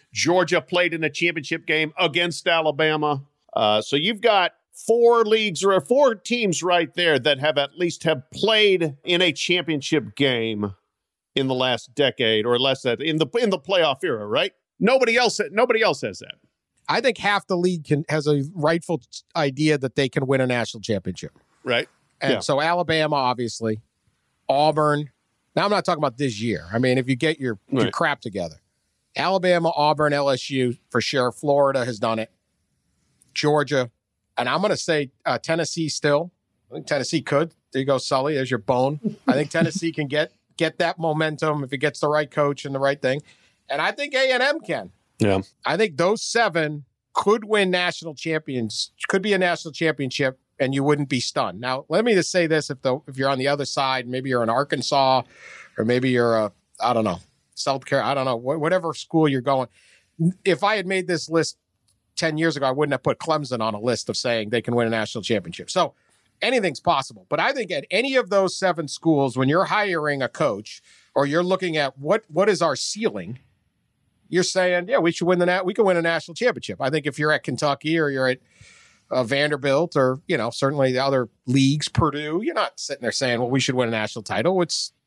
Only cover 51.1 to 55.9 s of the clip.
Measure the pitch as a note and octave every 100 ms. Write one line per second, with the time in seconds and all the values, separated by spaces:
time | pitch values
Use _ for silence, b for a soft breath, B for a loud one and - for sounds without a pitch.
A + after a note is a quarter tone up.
51.1 | C3 - D3 G#2+ F#2 B2 C3 - E3+ A#3+
52.1 | F#3+ D#3 F3+ D#3+ D#3 - C3+ C3 B2+ -
53.1 | C3 C3+ C3+ C3+ C#3+ C3 D3 C3+ C3 A#2+
54.1 | B2+ C3+ B2 A2+ A#2+ C#3+ C#3+ - C#3+ C3
55.1 | C3 - B B B B - A2